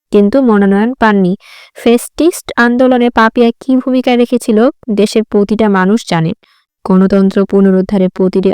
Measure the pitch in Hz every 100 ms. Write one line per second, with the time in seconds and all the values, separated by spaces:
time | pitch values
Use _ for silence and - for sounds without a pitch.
0 | _ 208 202 262 254 208 196 196 226 262
1 | 220 202 180 196 - - - - 240 240
2 | - - 320 - - - 240 240 254 247
3 | 240 240 226 - 233 - - 254 254 254
4 | 247 240 240 240 - 214 247 - - 202
5 | 214 226 214 208 202 214 214 196 185 226
6 | - 170 165 - _ _ _ _ - 185
7 | 190 196 196 202 190 196 196 185 185 202
8 | 185 - 190 190 185